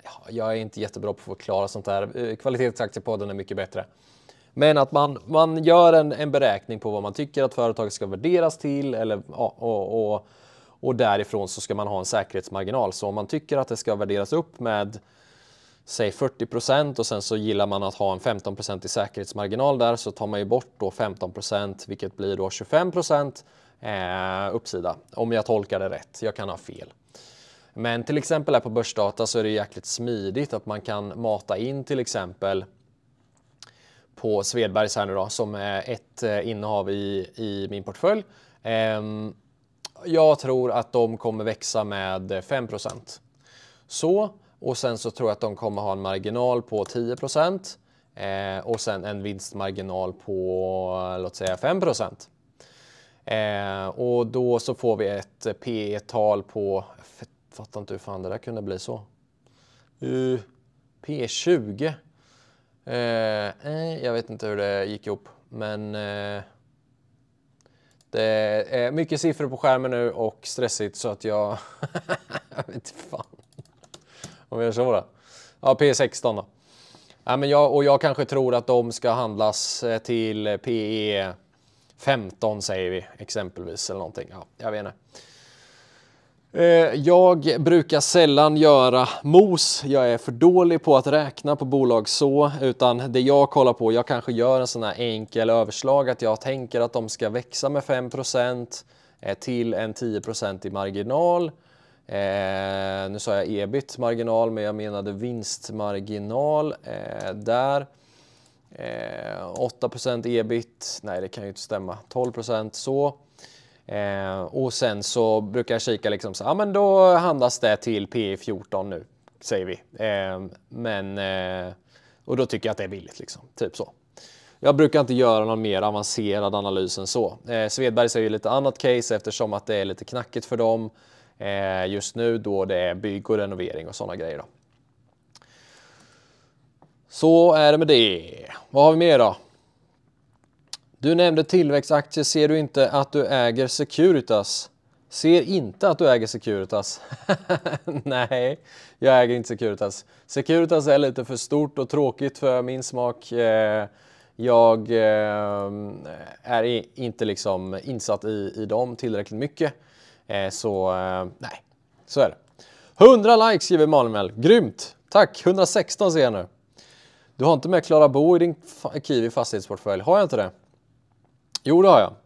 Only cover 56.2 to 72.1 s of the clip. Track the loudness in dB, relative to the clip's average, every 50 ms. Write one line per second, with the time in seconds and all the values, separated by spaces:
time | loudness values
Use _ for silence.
56.2 | 2 2 2 0 -2 -6 -8 -6 -4 -2 -4 -4 -6 -8 -16 -20 -20 _ _ -20
57.2 | -20 -20 _ _ _ _ -20 -20 -20 -16 -14 -14 -14 -12 -14 -14 -14 -14 -14 -12
58.2 | -10 -10 -10 -10 -10 -12 -12 -10 -8 -8 -8 -10 -8 -10 -12 -12 -14 _ _ _
59.2 | _ _ _ _ _ _ _ _ _ _ _ _ _ _ _ -12 -8 -6 -4 -2
60.2 | -2 -2 -2 -4 -6 -10 _ _ _ _ _ _ _ _ _ _ -14 -10 -8 -6
61.2 | -6 -6 -6 -4 -2 0 0 0 0 -4 -6 -6 -6 -6 -6 -8 _ _ _ _
62.2 | _ _ _ _ _ _ _ _ _ _ _ _ _ -10 -6 -4 -4 -2 -2 -2
63.2 | -2 -2 -2 -2 -4 -6 -8 -10 -10 -10 -8 -8 -8 -8 -8 -6 -6 -4 -4 -4
64.2 | -6 -8 -10 -10 -8 -6 -4 -2 -2 -2 -2 -2 -4 -6 -8 -8 -8 -8 -10 -10
65.2 | -10 -16 -20 _ _ _ -14 -10 -8 -8 -8 -8 -10 -10 -10 -10 -8 -8 -8 -8
66.2 | -8 -8 -10 -10 -12 -16 _ _ _ _ _ _ _ _ _ _ _ _ _ _
67.2 | _ _ _ _ _ _ _ _ _ _ _ _ _ _ _ _ _ _ -4 -2
68.2 | 0 0 0 0 0 0 0 -2 -2 -2 -2 -2 -2 -2 -2 -2 -4 -4 -4 -2
69.2 | -2 -2 -2 -2 -6 -8 -6 0 2 2 2 2 0 -2 -2 -2 -2 -2 -2 -2
70.2 | -4 -6 -6 _ -12 -12 -6 -4 -4 -4 -2 -4 -6 -8 -8 -8 -8 -8 -8 -6
71.2 | -6 -4 -2 -2 -2 -2 -4 -8 -12 -16 -16 -14 -12 -10 -10 -10 -8 -8